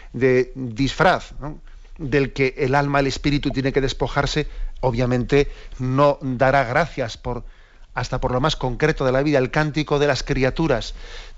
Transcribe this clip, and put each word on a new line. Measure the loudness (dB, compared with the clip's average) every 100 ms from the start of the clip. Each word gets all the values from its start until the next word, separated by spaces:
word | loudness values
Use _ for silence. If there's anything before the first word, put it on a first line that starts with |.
| -12
de | 0 4 4 2
disfraz, | -4 -6 -2 -2 2 2 2 -2 -12
¿no? | -10 -12 -16 -20 -18 -10
del | -2 0 0
que | 0 -2 0
el | 0 2
alma, | 2 2
el | 0
espíritu | 0 0 0 0
tiene | -2 0
que | 0
despojarse, | 0 -2 -2 -2 0 -2 -4 -4 -6 -2
obviamente | -2 0 0 0 2 2 2 -4 -12 -6
no | 0 4 4 4
dará | -2 2 4 4 2
gracias | 0 0 -2 -6 -6
por, | -8 -8 -10 -18 -20 -20 -12 -8
hasta | -4 -2
por | 0
lo | 2
más | 0 0
concreto | -2 0 0 2
de | 2
la | 2
vida. | 4 2
El | 2
cántico | 0 0 0 0 2
de | 2
las | 0
criaturas | -2 0 0 2 0 0 -4 -12 -14 -14 -14